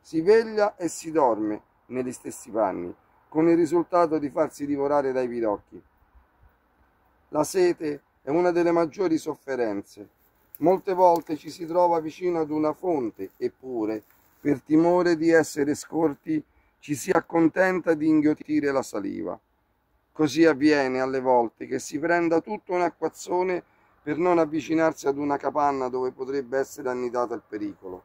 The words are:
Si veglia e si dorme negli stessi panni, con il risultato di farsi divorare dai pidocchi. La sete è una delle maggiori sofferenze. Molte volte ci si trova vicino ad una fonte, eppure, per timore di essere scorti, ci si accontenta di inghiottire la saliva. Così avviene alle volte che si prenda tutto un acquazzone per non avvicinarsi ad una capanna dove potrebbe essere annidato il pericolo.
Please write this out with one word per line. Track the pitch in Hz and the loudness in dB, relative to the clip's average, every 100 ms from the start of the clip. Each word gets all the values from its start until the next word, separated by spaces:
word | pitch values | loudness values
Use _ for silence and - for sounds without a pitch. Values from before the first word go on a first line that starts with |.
Si | _ 160 | _ -2
veglia | 165 226 226 214 208 - | 4 4 4 0 0 0
e | 170 | -8
si | - 165 | -8 -4
dorme | 156 131 107 107 104 _ _ _ | 2 4 2 -2 -6 _ _ _
negli | 123 127 | -6 -6
stessi | - 139 - - | -8 -14 -16 -8
panni, | 107 101 90 87 - _ _ _ | -2 0 -2 -8 -12 _ _ _
con | 151 165 | 0 4
il | 170 | 4
risultato | 165 175 160 175 170 156 | 4 0 2 2 2 0
di | 143 | -2
farsi | 160 147 - | -2 -2 -2
divorare | 143 143 139 147 135 | -4 -2 2 2 0
dai | 131 127 | -2 -2
pidocchi. | 120 110 101 _ 90 _ _ _ _ _ _ _ _ _ _ _ _ _ _ _ | -2 -2 -2 _ -20 _ _ _ _ _ _ _ _ _ _ _ _ _ _ _
La | 151 | -4
sete | 147 196 180 165 156 143 _ _ | -2 2 2 2 -4 -8 _ _
è | - | -2
una | 156 180 | 0 2
delle | 170 170 | 2 2
maggiori | 170 165 160 185 160 | 2 0 -2 -2 -2
sofferenze. | - 139 - 127 117 101 - - 101 _ _ _ _ - | -4 -10 -8 -4 -2 -4 -10 -20 -20 _ _ _ _ -2
Molte | 151 185 147 | 2 2 0
volte | 180 180 170 - 156 | 4 4 4 -2 -10
ci | 160 | -10
si | 143 165 | -14 -4
trova | 170 175 170 | 2 2 2
vicino | 156 147 180 170 | -4 -6 -4 -2
ad | 156 | -2
una | 156 151 | -2 -2
fonte, | 151 185 156 113 - 95 _ | -2 -4 -2 -4 -8 -14 _
eppure, | 123 _ 131 120 107 107 _ _ _ _ | -6 _ -10 -4 -4 -4 _ _ _ _
per | 147 135 | -4 -4
timore | _ 156 170 180 175 165 | _ 2 4 2 2 2
di | 165 | 4
essere | 165 151 151 143 | 4 2 -2 -2
scorti, | 143 - 156 160 139 - 156 - _ _ _ | -2 -4 -2 -2 -2 -6 -6 -6 _ _ _
ci | - | -8
si | 139 - | -8 0
accontenta | 165 - 170 165 185 185 185 165 | -2 0 2 2 2 0 0 0
di | 160 156 | 0 2
inghiottire | 156 151 151 - 151 143 | 2 2 0 -2 -2 0
la | 135 | -2
saliva. | 120 110 98 95 90 92 _ _ _ _ _ _ _ | -2 -6 -6 -6 -8 -10 _ _ _ _ _ _ _
Così | - 156 135 | -2 -2 4
avviene | 165 135 151 147 131 127 | 4 6 4 4 2 0
alle | 131 131 | -2 -2
volte | 131 123 113 _ 123 | 4 4 2 _ -8
che | 127 | -8
si | - 151 | -6 -6
prenda | 165 175 170 165 | 0 2 2 0
tutto | 160 214 - | -2 -10 -4
un | 180 | -2
acquazzone | 170 - 160 - - 180 185 175 - _ _ _ | -2 -2 -8 -8 -4 -2 -2 -4 -8 _ _ _
per | 147 147 | -8 -2
non | 180 170 | 2 4
avvicinarsi | 160 156 123 160 160 - 147 | 2 -2 -2 0 0 0 -4
ad | 139 | -2
una | 147 139 | -2 -2
capanna | 143 143 143 139 127 | -2 0 0 0 -4
dove | 127 127 | -2 -4
potrebbe | 127 131 139 120 135 | -6 -6 -6 -2 -4
essere | 131 - 131 | -4 -6 -6
annidato | 123 123 120 117 | -4 -4 -2 -2
il | 113 _ | -4 _
pericolo. | 107 104 95 95 92 | -8 -8 -10 -14 -16